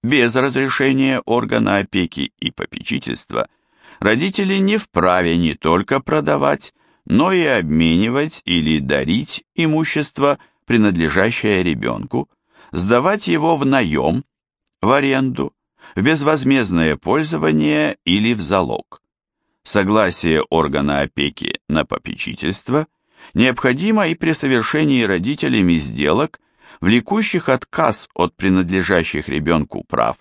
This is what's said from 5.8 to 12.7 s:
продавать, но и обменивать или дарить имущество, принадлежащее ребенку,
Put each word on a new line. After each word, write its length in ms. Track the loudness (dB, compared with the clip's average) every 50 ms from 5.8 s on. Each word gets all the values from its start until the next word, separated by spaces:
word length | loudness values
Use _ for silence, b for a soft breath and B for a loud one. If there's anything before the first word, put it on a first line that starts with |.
| 0 0 -2 -2
продавать, 720 | -2 0 -2 0 0 0 0 0 0 0 0 -2 -6 -18 _ _ _ _ _ _ _ 0
но 220 | 2 2 2 2
и 100 | 2 0
обменивать 1000 | 0 2 0 0 0 0 0 2 2 4 2 2 2 0 0 -2 -2 -4 -6 -12 _
или 360 | -2 -2 0 0 0 0 0
дарить 600 | 0 -2 -2 -2 0 -2 -2 -2 -4 -6 -12 -16 _ _ _
имущество, 840 | -2 0 0 0 0 -2 -2 -2 -4 -4 -6 _ 0 0 0 0 b b b b b b
принадлежащее 960 | 0 2 4 4 4 4 2 0 2 2 2 2 2 0 -2 0 0 0 2
ребенку, 680 | 2 0 -2 -2 -4 -6 -6 -6 -8 -6 -6 -6 -6 _ _ _ b b b b b b